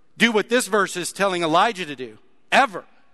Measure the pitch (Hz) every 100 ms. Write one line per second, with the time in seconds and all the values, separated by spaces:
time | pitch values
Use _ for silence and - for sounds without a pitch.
0 | - - 226 214 196 247 190 208 180 180
1 | 156 - 202 180 165 170 226 185 156 131
2 | 120 107 - - - 208 269 170 - _
3 | _